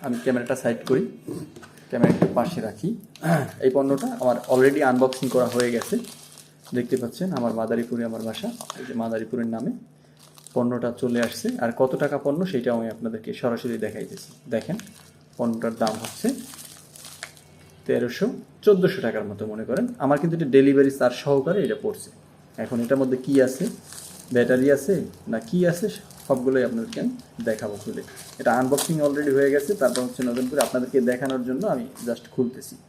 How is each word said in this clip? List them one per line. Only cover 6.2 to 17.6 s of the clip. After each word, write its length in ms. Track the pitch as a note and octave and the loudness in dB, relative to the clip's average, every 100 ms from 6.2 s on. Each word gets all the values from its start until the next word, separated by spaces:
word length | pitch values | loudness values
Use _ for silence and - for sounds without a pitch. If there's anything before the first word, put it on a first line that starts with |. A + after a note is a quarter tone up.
| - - - _ - | -20 -20 -20 _ -6
দেখতে 220 | B2 A#2+ C3 | -4 0 -2
পাচ্ছেন 360 | A#2+ - F#3+ | -2 -4 -4
আমার 220 | C#3+ A#2 | -2 -2
মাদারীপুরে 500 | A2+ A2+ A#2 A#2+ A#2+ | -2 -2 -2 -2 -4
আমার 180 | A#2 A2+ | -4 -6
বাসা, 260 | A2+ A2 A3+ A#3+ - - | -8 -6 -8 -10 -14 -12
এই 60 | B2 | -8
যে 60 | |
মাদারীপুরের 520 | B2 A2+ A2+ A2+ B2 A#2 | -6 -4 -4 -4 -4 -4
নামে 240 | A2+ D3 C4+ - _ _ _ - - - | -4 -4 -6 -12 _ _ _ -20 -20 -6
পণ্যটা 380 | C3 B2 B2 A#2+ A#2+ | -2 0 0 -4 -2
চলে 240 | B2+ A#2+ | -2 0
আসছে। 260 | A2+ - A3 B3+ | 0 -2 -6 -2
আর 120 | A#2 A#2 | -4 2
কত 200 | C3 - | 2 2
টাকা 220 | D3 C#3 | -2 -2
পণ্য, 280 | C#3+ D3 F#3 | -2 -2 -2
সেটাও 320 | C3 B2 A#2 | -2 0 -2
আমি 100 | A2+ | -2
আপনাদেরকে 440 | A2 A2+ A2 - | -6 -8 -8 -10
সরাসরি 460 | A#2+ B2 A#2 B2 A2 | -4 -4 -2 -4 -4
দেখাইতেছি। 720 | G#2+ G#2+ F#2 - - - - | -6 -8 -12 -14 -18 -20 -6
দেখেন, 260 | A#2 - G3 - - - - - - | -6 -4 -8 -8 -20 -20 -20 -20 -4
পণ্যটার 380 | A#2+ A2+ A#2 A2+ | -2 -2 -4 0
দাম 140 | A2 | -2
হচ্ছে 360 | G#2+ A2+ - A#3 C4+ - - - - - - - - - - - - | 0 -8 -4 -4 -4 -10 -18 -18 -20 -20 -20 -20 -18 -18 -20 -20 -20